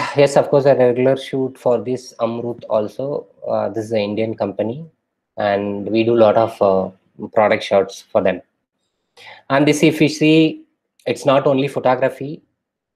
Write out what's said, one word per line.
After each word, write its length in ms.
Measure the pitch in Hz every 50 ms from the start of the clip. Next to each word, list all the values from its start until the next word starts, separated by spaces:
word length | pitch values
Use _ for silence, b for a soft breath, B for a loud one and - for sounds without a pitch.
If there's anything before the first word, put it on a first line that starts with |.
| B B B
yes, 200 | 139 143 139 -
of 140 | 147 123 -
course, 160 | - 139 131
a 80 | 139 131
regular 420 | 120 127 123 120 123 127 135 135
shoot 420 | 135 131 - - 135 131 127 131 -
for 200 | - 127 123 113
this 360 | 104 120 127 120 - - - -
Amrut 440 | 117 117 120 120 117 120 117 117 - -
also. 580 | 110 110 107 101 - - 131 143 147 - - _ _ _ -
Uh, 220 | 113 113 110 110 104
this 180 | 98 113 107
is 60 | 107 117
an 80 | 110
Indian 340 | 101 101 104 104 113 113 110
company, 520 | 110 110 101 95 - 107 110 120 147 165 160 _ _ _ _ _ _ _ _ _ -
and 500 | 107 104 101 98 101 104 101 101 101 101
we 160 | 107 113 113
do 100 | 117 117
lot 220 | 117 110 104 104
of, 240 | 113 113 107 - -
uh, 300 | 101 98 95 95 95 95 - _ _ _ _ - - - -
product 300 | 113 107 101 107 107 -
shots 400 | - 107 98 95 95 - - -
for 200 | _ - 110 92
them. 200 | 95 92 87 - _ _ _ _ _ _ _ _ _ _ _ _ _ _ B B B B B B B
And 180 | 135 139 147
this, 160 | 147 147 147 170
if 180 | 156 135 -
you 80 | 160 143
see, 560 | - - 156 156 156 160 160 156 151 - - _ _ _ _ _ _ _ -
it's 180 | - 120 - -
not 220 | 139 135 139 139
only 220 | 151 139 131 139 139
photography, 760 | - - - 123 127 127 131 127 - - 131 143 160 - _ _ _ _ _ _ _ _ _ _ _